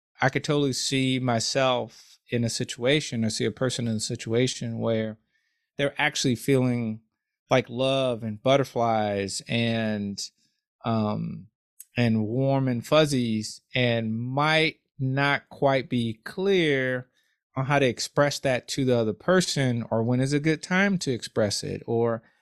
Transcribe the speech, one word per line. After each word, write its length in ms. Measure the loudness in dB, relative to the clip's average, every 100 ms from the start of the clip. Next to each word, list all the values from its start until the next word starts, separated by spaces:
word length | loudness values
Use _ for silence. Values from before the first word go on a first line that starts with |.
| _ -2
I 80 | 0
could 140 | 0
totally 300 | 0 0 0
see 460 | 0 -2 0 0 0
myself 1000 | 0 0 0 0 2 0 -4 -12 -20 _ -4
in 140 | -2
a 60 | -2
situation 760 | -2 -6 -2 0 0 0 -2 -2
or 40 |
see 160 | -2 -4
a 60 |
person 360 | -2 -2 -2 -4
in 80 | -4
a 20 |
situation 800 | -6 -6 -2 0 0 -2 -8 -4
where 380 | -2 0 -2 -8 _ _ _ _ _ -4
they're 160 | -4 0
actually 380 | -2 0 0 0
feeling, 680 | 2 2 2 0 -4 -8 _ _ _ _ 0
like, 200 | 0 0
love 540 | -2 0 0 0 -2
and 180 | -6 -2
butterflies 1000 | 2 4 2 0 2 2 2 0 -2 -6 -2
and, 720 | 0 0 0 -2 -2 -4 -6 -12 _ _ _ _ _ -2
um, 600 | 0 0 -2 -6 -10 -16 _ _ -20 -8 0
and 280 | 2 2 0
warm 420 | -2 0 0 0
and 160 | -2 2
fuzzies, 760 | 2 4 2 0 -2 -4 -12 _ 0
and 420 | 0 0 -2 -4
might 600 | -4 0 2 2 2 -2 _ -6
not 520 | -2 0 2 0 -4
quite 400 | 0 2 2 0
be 300 | -2 -2 -4
clear 840 | -10 -4 0 2 2 2 0 -4 -8 _ _ _ _ -4
on 100 | 0
how 120 | 2
to 60 | 2
express 540 | 0 -2 2 2 0
that 260 | -2 -2 -2
to 160 | -2 2
the 100 | 2
other 160 | 2
person, 680 | -2 2 2 2 0 0 -2 -2
or 100 | 0
when 200 | 2 2
is 100 | 2
a 80 | 0
good 240 | 0 -2
time 340 | 0 0 2 0
to 140 | -2
express 520 | -4 -4 0 0 0 -4
it, 180 | -6 -2
or 380 | 0 2 -2 -8 _